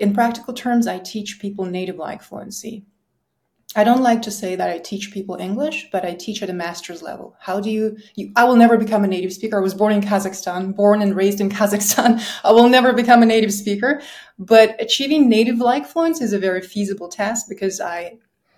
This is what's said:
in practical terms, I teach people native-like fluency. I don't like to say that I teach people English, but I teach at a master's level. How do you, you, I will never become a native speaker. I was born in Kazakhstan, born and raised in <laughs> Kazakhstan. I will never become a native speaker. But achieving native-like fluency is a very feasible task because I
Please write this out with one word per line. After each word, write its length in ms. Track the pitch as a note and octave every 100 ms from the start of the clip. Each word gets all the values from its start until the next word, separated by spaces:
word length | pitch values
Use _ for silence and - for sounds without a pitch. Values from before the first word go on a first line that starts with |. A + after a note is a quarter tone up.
in 120 | G3+
practical 400 | G3+ A#3 A#3 -
terms, 320 | A#3+ B3 A#3+ A#3
I 140 | F#3
teach 400 | - A3 G#3 -
people 240 | G3+ G3+
native-like 580 | F#3 F3+ F#3 D#3+ D3+ -
fluency. 640 | - - F#3+ G3 A3+ A3+ - _ _ _ _ _ _ _ - G#3+
I 80 |
don't 180 | G#3+ B3+
like 220 | B3+ A3+
to 80 | G#3+
say 240 | - F#3+ F#3
that 120 | F3+
I 80 | E3+
teach 320 | - G3 -
people 240 | G3 F#3+ F3+
English, 540 | F#3 G#3+ D4+ D#4 -
but 120 | F#3
I 120 | F3 F3
teach 260 | - G3+
at 80 | G3
a 40 |
master's 500 | F3+ E3+ E3+ - E3+
level. 320 | D#3+ - - _
How 200 | - G3
do 100 | G#3
you, 280 | A3 A3 G#3+ - -
you, 160 | - -
I 80 | A#3+
will 100 | A#3+
never 220 | A#3 A3+
become 260 | - G#3+
a 40 | G3
native 240 | F#3 F#3
speaker. 280 | - A3 G#3
I 20 |
was 140 | F#3+ F#3+
born 180 | G#3
in 80 | G#3
Kazakhstan, 720 | G3+ G3 F#3+ G3 F#3 F3+ F#3+ G3+
born 280 | G#3 G#3
and 120 | G3+ F#3+
raised 240 | G3 G3+
in 100 | G3
<laughs> 80 | -
Kazakhstan. 640 | G#3 G#3 - - A#3+ A3+ - -
I 80 | -
will 160 | A3+ A#3+
never 260 | B3+ B3+
become 280 | B3 A#3 A#3+
a 60 | A3+
native 260 | A3 G#3+
speaker. 480 | G3+ G#3 G3+ B3 D4 - - - -
But 360 | F#3 A3+ G#3+ A3
achieving 480 | A3 - C#4 D#4 B3+
native-like 560 | A3 A#3 A#3 A#3+ C4+ C#4+
fluency 380 | E4 E4 D#4+
is 100 | A3+
a 60 | G3+
very 220 | F#3+ F#3
feasible 480 | F#3+ G#3 G3 G3+ F3
task 360 | - G3+ A#3 -
because 320 | - F#3+ F#3+
I 380 | F#3 E3+ F3 A3+ _ _ _